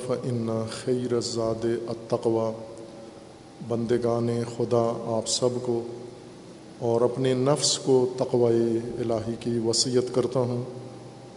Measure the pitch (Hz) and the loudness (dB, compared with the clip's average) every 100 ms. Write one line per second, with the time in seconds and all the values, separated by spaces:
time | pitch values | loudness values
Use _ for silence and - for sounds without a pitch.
0 | 123 127 - 120 113 113 110 - - 123 | 0 -4 -2 -2 -2 -2 -4 -6 -2 -2
1 | 123 120 107 110 113 110 113 117 117 117 | 0 0 0 -2 -2 0 0 0 -2 -8
2 | - 117 120 113 113 110 - - - - | -2 0 2 2 0 -4 -10 -14 -16 -16
3 | - - - - - - 120 117 117 120 | -16 -18 -18 -20 -18 -12 -4 -2 2 2
4 | 120 117 120 117 117 - 117 120 113 117 | 2 2 2 0 -2 -2 2 4 4 0
5 | - 113 110 - 127 120 123 117 113 - | -2 -2 0 2 2 2 0 -2 -2 -10
6 | - - - - - - - - 120 117 | -14 -16 -18 -18 -18 -18 -18 -4 2 4
7 | 120 131 131 127 131 147 - - - 131 | 4 2 2 4 4 4 2 0 4 6
8 | 123 - 127 123 117 117 117 113 120 117 | 6 0 0 4 6 6 4 2 -2 -4
9 | 117 113 107 113 123 117 113 113 135 123 | -2 0 -2 -4 -2 0 2 2 2 2
10 | 123 - 120 135 123 123 123 - - - | 2 2 2 2 0 0 -4 -10 -12 -14
11 | - - - | -16 -18 -18